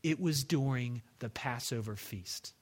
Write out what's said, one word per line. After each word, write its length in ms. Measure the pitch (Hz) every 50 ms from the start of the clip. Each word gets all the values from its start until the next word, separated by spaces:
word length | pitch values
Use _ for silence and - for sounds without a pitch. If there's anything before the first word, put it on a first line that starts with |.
| -
it 160 | 160 156 -
was 240 | 185 165 151 139 135
during 580 | - 170 143 135 135 131 127 123 120 120 120 - - _ -
the 100 | 123 113
Passover 680 | - - - 135 120 117 - - 127 117 107 110 104
feast. 580 | 98 - - - 98 92 - - - - - - _